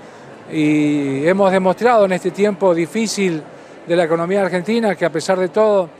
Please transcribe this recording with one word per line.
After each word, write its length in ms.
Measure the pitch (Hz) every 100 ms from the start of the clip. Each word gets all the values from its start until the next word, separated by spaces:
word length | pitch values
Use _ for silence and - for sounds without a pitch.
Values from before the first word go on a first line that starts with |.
| - - - - -
y 760 | 160 151 151 147 147 139 135 156
hemos 260 | 190 196
demostrado 540 | 190 185 175 226 233 196
en 60 |
este 200 | 180 180
tiempo 440 | 156 208 185 196 170
difícil 680 | 170 220 226 - 190 156 139 - - - -
de 80 | 170
la 80 |
economía 380 | 165 170 170 202
argentina 540 | 185 180 180 233 220 175
que 100 | 165
a 40 |
pesar 280 | 156 165 185
de 100 | 180
todo 400 | 214 220 202 170 -